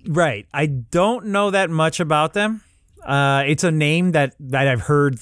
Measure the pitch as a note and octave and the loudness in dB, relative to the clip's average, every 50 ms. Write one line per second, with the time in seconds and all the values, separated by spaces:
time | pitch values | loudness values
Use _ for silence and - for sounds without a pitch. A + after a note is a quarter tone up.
0 | - G3 D3 E3+ E3+ D3 A2+ G#2 G#2+ - - C#3+ D3+ D#3 C#3 B2+ A2+ - - E3+ | -8 -4 0 0 0 0 -2 -4 -10 -8 -4 -2 -2 0 -2 -4 -6 -2 0 0
1 | F#3 G#3+ A#3+ B3 - G#3+ G3 G3+ G3+ G3+ F#3+ G3 F#3+ E3 E3 D#3+ D#3+ D#3+ - - | 2 2 0 -2 -6 -4 -2 -2 0 0 0 0 0 0 0 0 0 0 0 -2
2 | F3 D3 D#3 D3+ D#3 D#3 - G#3 G#3 G#3+ A3 G#3+ - _ _ _ _ _ _ - | -2 0 0 0 0 0 -2 -2 -2 -2 -4 -6 -10 _ _ _ _ _ _ -18
3 | - - C#3 C#3 C#3 C#3 C#3 C#3 C#3 C#3 D3+ D3 - E3+ D#3+ D#3 D3+ D3 D#3 E3+ | -6 -2 0 2 2 2 2 2 2 0 0 0 0 0 0 2 2 2 2 2
4 | F3+ F3+ E3 D#3 C#3 C3 - - D3+ B2+ C#3 C3 C#3 C#3 B2+ A2+ - - D3 C#3+ | 2 2 2 2 0 0 -4 -10 -10 -4 -2 0 2 2 0 0 0 0 2 2
5 | C#3+ C#3+ C3 A2 | 2 2 0 -4